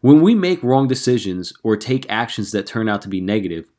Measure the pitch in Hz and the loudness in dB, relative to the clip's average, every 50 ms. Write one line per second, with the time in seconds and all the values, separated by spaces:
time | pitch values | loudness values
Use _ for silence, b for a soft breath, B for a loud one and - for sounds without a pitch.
0 | - 127 143 151 160 190 240 214 185 180 180 - - 120 127 135 139 131 131 127 | 8 8 8 8 8 6 4 2 2 0 -2 -2 0 2 2 2 2 2 -2 -2
1 | - - 123 120 98 98 92 92 90 - - _ _ 113 110 104 - - 131 131 | 0 0 0 0 -2 -4 -8 -6 -8 -12 -14 _ _ -2 -2 -2 -2 -4 -4 -4
2 | 131 - 104 110 120 117 - - 104 98 - 104 98 - - 117 110 110 104 98 | -4 -4 -4 -4 -4 -4 -6 -8 -8 -4 -4 -6 -6 -4 -6 -4 -2 -2 -4 -4
3 | - 101 98 95 92 92 104 110 98 90 85 82 82 _ _ | -6 -6 -8 -6 -4 -2 -2 -2 -2 -4 -8 -8 -12 _ _